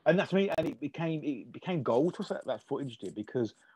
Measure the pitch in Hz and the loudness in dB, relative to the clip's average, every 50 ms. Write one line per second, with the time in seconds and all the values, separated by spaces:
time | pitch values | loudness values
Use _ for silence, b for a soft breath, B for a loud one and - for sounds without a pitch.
0 | _ - - 185 175 - - 190 196 196 190 - 214 - - - - 139 - - | _ 4 6 6 4 2 2 2 2 2 2 0 0 -2 -4 -6 -8 -8 -6 -4
1 | 170 165 160 156 139 147 139 113 - 123 - - - - 185 165 127 - 117 123 | -2 -2 -2 -2 -2 -4 -4 -4 -8 -12 -14 -10 -4 -2 -2 0 2 4 4 4
2 | 151 180 165 - 202 - 185 - - 131 123 107 - - 139 139 139 131 117 - | 4 4 2 -2 -4 -4 -6 -4 -4 -4 -4 -4 -4 -4 -4 -4 -4 -6 -8 -8
3 | - 92 78 107 104 - - 127 117 104 - b b b b | -10 -8 -8 -8 -10 -4 -2 -2 -2 -2 -4 b b b b